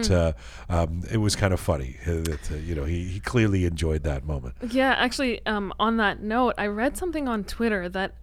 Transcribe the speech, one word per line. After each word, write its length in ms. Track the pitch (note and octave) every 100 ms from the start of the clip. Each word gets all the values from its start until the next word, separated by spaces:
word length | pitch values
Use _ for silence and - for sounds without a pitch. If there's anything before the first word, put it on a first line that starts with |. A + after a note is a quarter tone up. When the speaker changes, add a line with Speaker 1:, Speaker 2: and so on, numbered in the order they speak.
| -
Speaker 1:
Mm-hmm. 640 | F2+ E2 D2 - - -
Speaker 2:
uh, 20 | F2
um, 280 | E2 E2+ E2
it 60 | A2
was 180 | G#2 -
kind 180 | G2+
of 60 | F2
funny, 380 | - D2+ B1+ - E2+
uh, 60 | E2
that, 280 | D#2+ D2+ -
uh, 40 | D2+
you 180 | E2
know, 120 | D#2 C#2+
he, 180 | E2+
he 160 | F2+ F#2+
clearly 460 | - A#2+ G#2+ F#2+ F2
enjoyed 360 | E2 E2 D#2
that 220 | D#2 C2+ D2
moment. 300 | C#2+ B1+ - A#3+
Speaker 1:
Yeah, 240 | C4 C4 -
actually, 480 | A#3+ C4+ C4 A3 -
um, 260 | G#3+ G3 -
on 180 | G#3+ A3+
that 260 | G3+ -
note, 320 | G#3+ A#3 B3 -
I 80 | G#3
read 320 | G#3 C4+ -
something 300 | F#4 D#4 C4
on 160 | A3
Twitter 440 | F#3+ - A#3 G3+ F3+
that 260 | F#3+ F#3+ -